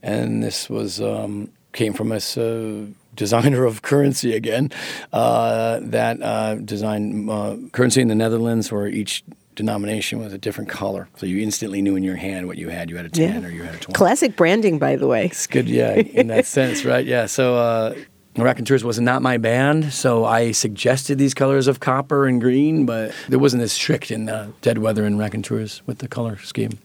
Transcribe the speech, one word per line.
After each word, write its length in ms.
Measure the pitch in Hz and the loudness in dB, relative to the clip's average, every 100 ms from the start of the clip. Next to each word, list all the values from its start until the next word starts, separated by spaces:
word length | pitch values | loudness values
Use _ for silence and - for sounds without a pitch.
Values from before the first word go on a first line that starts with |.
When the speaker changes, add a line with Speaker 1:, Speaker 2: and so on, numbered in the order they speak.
Speaker 1:
And 400 | 117 110 117 113 | -4 -2 -2 -2
this 260 | 110 - - | -2 -6 -6
was, 320 | 113 107 101 | -6 -6 -4
um, 500 | 110 110 107 101 107 _ _ | -4 -4 -6 -8 -10 _ _
came 200 | - 110 | -4 -4
from 180 | 101 113 | -2 -4
us, 260 | 110 - - | -4 -4 -4
uh, 500 | 117 113 110 107 104 - _ 110 | -2 -2 -6 -8 -10 -16 _ -6
designer 480 | 104 113 135 131 | 0 4 4 4
of 180 | 127 110 | 2 0
Currency 520 | - 143 143 131 123 | 0 2 4 2 0
again, 360 | 110 110 113 143 - - - - | -2 0 0 -2 -4 -10 -12 -6
uh, 680 | 117 117 117 117 113 113 117 | 0 2 2 2 2 0 -2
that, 400 | 117 113 113 117 | -2 0 0 -2
uh, 320 | 117 110 110 | -2 -2 -2
designed, 720 | 107 104 107 107 107 104 104 104 | -4 -6 -4 -2 -2 -2 -4 -4
uh, 280 | 107 104 104 254 | -4 -4 -6 -10
Currency 280 | - 123 123 | 2 4 4
in 80 | 123 | 4
the 60 | |
Netherlands, 580 | 110 110 113 117 113 107 | 2 2 2 0 0 -2
where 140 | 107 101 | -4 -4
each 360 | 104 101 - - - _ - | -4 -4 -8 -10 -20 _ -6
denomination 640 | 107 107 101 107 101 113 | -4 -2 -2 -4 -4 -6
was 120 | 110 | -8
a 60 | 98 | -8
different 320 | 101 101 107 | -8 -8 -10
color. 380 | - 98 98 92 - | -6 -4 -4 -8 -8
So 100 | 95 | -4
you 160 | 92 | -2
instantly 400 | 107 101 113 98 | -2 -4 -4 -2
knew 140 | 98 95 | 0 2
in 60 | |
your 140 | 95 92 | 0 -4
hand 300 | 92 95 90 | -6 -6 -8
what 100 | 85 | -10
you 140 | 85 | -10
had. 180 | 85 85 | -8 -8
You 80 | 87 | -8
had 100 | 85 | -6
a 40 | |
ten 320 | 165 160 226 | 0 0 0
Speaker 2:
Yeah. 60 | 180 | -6
Speaker 1:
or 20 | |
you 120 | 170 | -10
had 120 | 85 | -10
a 40 | 165 | -12
twenty. 140 | - | -8
Speaker 2:
Classic 440 | - 185 254 277 196 | 4 4 4 0 2
branding, 420 | 170 202 214 156 | 2 4 2 2
by 180 | 139 135 | 0 2
the 100 | 139 | 2
way. 200 | 120 101 | 2 0
Speaker 1:
It's 200 | - - | -2 -2
good, 220 | 135 117 | 0 2
yeah, 280 | 120 120 107 | 2 2 4
in 320 | 226 294 247 | 2 4 2
that 180 | 113 254 | 4 2
Speaker 2:
<laughs> 120 | 143 | 2
Speaker 1:
sense, 260 | 131 - | 0 0
right? 200 | - 123 | 0 2
Yeah, 220 | 123 123 110 | 2 0 0
so, 300 | - 127 123 | 2 2 4
uh, 380 | 117 113 113 123 - _ _ - | 2 2 0 -4 -14 _ _ 0
Raconteurs 420 | 120 123 117 135 | 2 2 2 2
was 160 | 113 113 | 2 0
not 220 | 120 127 | 2 2
my 140 | 127 123 | 2 0
band, 540 | 113 120 135 156 151 | 2 2 4 2 0
so 320 | 139 135 117 | 0 2 2
I 280 | 113 113 117 | 4 2 2
suggested 680 | 107 117 104 123 131 - 139 | 0 -2 0 0 0 0 2
these 160 | 139 | 2
colors 320 | - 135 139 131 | 2 2 4 4
of 140 | 131 | 2
copper 460 | - 131 139 143 135 | 2 0 2 2 4
and 140 | 123 | 4
green, 460 | 120 127 151 160 131 | 4 4 4 4 2
but 260 | 117 110 - - | 0 -4 -8 0
it 80 | 127 | 4
wasn't 260 | 139 123 | 4 4
as 100 | 113 | 0
strict 380 | - - - - | -2 0 -2 -2
in, 180 | 110 110 | -6 -4
uh, 200 | 107 104 - | -6 -8 -2
Dead 160 | - 110 | 0 2
Weather 260 | 110 107 | 2 2
and 140 | 107 104 | 2 0
Raconteurs 640 | 107 113 101 113 110 - - | -2 -4 -4 -4 -4 -10 -10
with 120 | 113 | -10
the 100 | 123 | -8
color 280 | - 117 101 | -6 -6 -6
scheme. 400 | - - 110 107 | -10 -6 -4 -6